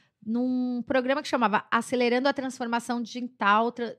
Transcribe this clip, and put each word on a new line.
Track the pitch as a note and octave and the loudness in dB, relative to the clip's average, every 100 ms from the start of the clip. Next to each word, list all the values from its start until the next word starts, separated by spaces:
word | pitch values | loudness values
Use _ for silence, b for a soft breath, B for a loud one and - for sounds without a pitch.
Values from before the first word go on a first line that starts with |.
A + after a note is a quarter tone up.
| b _ G#3+ | b _ -4
num | A#3+ B3+ B3+ B3 A#3+ | -2 0 0 -2 -4
programa | A#3 C4 B3+ C#4 | 0 0 2 -2
que | D4 | 0
chamava | C4+ A3 G3+ - | 0 2 0 0
Acelerando | A3+ - B3+ A#3+ B3 C#4 | -2 0 0 2 2 2
a | |
Transformação | C4+ C4 - A#3 A#3 A#3 A#3+ | 0 -4 -6 -2 -2 -2 -6
Digital, | A3 B3 A#3+ - G3+ G#3+ A#3 | -6 -8 -8 0 4 4 4
tra-, | A#3+ A3+ | -2 -8